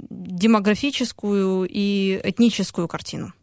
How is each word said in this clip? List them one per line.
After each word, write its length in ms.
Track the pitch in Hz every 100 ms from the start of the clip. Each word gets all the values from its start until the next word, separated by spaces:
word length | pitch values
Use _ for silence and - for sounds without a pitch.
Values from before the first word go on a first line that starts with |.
| -
демографическую 1600 | - 180 180 220 220 202 208 285 - 240 - 208 202 190 190 185
и 500 | 208 202 202 196 190
этническую 640 | 202 190 233 - 190 - 170
картину. 460 | 165 - - 160 -